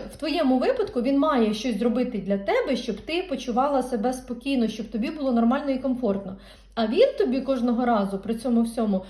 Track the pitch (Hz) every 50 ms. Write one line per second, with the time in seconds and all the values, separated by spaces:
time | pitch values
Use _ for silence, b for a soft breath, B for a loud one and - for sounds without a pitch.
0 | - - - - - 320 285 349 311 262 262 254 269 415 539 523 415 - - 247
1 | 220 262 277 277 285 311 294 254 226 214 214 208 - 262 226 190 196 240 214 254
2 | 247 247 - 202 175 185 196 202 196 - 392 523 494 349 269 208 - - 202 -
3 | - - 311 349 370 - 277 - - 262 220 233 262 294 285 262 247 - 254 226
4 | 202 247 254 254 - - 240 233 - 277 277 254 226 214 - - 233 - - 226
5 | 214 311 311 311 285 262 240 233 226 233 254 285 294 277 269 254 262 269 247 -
6 | - 214 196 196 - 185 - B B B B B B B - - 226 208 233 349
7 | 494 554 539 - 415 262 240 269 - - 269 247 226 247 233 220 247 240 240 208
8 | 196 196 196 196 - 220 233 226 - 269 240 233 233 226 - - 226 208 196 190
9 | B B